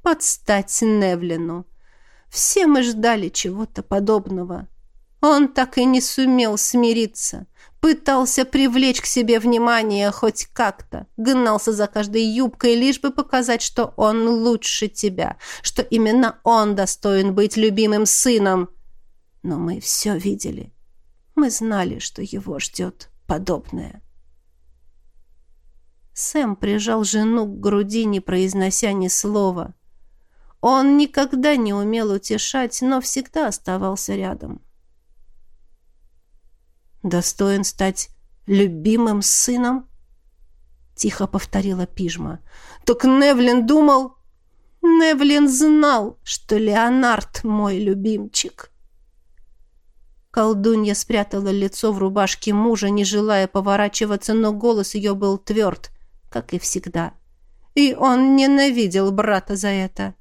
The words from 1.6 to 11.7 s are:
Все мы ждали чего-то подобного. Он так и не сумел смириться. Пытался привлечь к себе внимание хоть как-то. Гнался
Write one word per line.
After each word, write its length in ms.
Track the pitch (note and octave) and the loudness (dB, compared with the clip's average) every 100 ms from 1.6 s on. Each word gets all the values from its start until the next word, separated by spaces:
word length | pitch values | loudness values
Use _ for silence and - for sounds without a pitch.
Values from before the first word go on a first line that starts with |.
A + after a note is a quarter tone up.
| F3 - - _ - - _ | -12 -20 -20 _ -20 -20 _
Все 360 | - - G4+ E4+ | -4 0 4 4
мы 160 | C#4 | 4
ждали 480 | A#3+ G#3+ A3+ A3+ F#3 | 2 0 0 0 -4
чего-то 540 | - F3+ F#3+ A3 - | -6 -6 -6 -10 -10
подобного. 840 | - G3+ G3+ A3 G3 F#3+ F3+ F3+ F#3 - - - _ _ | -4 -2 2 0 0 -8 -8 -10 -14 -20 -20 -20 _ _
Он 260 | D4 C#4+ C#4 | 2 4 4
так 300 | C4+ B3+ C4 | 2 0 2
и 80 | B3+ | 2
не 160 | B3+ | 2
сумел 560 | B3+ - C4 B3+ A3+ G#3 | 0 0 2 4 2 0
смириться. 880 | - B3 A#3 A#3 A3 - - - F#3+ _ - - | 0 2 2 2 -2 -4 -8 -10 -18 _ -20 -2
Пытался 680 | D#4+ D#4 - C4+ B3+ - C4 | 0 2 2 0 0 -2 0
привлечь 560 | C4+ C4+ B3 C4 B3 | 2 2 2 0 0
к 40 | - | -4
себе 340 | B3+ A3+ A3+ | -2 2 2
внимание 720 | A#3 A#3 A#3 A#3 A3 G3+ G3+ | 2 2 2 2 0 0 -2
хоть 360 | G3 A3+ - - | 0 -2 -2 -12
как-то. 600 | - A3 - - - G3+ - | -2 -2 -4 -14 -14 -14 -4
Гнался 560 | A3+ B3+ A#3+ G#3+ A3+ | 0 2 2 0 -2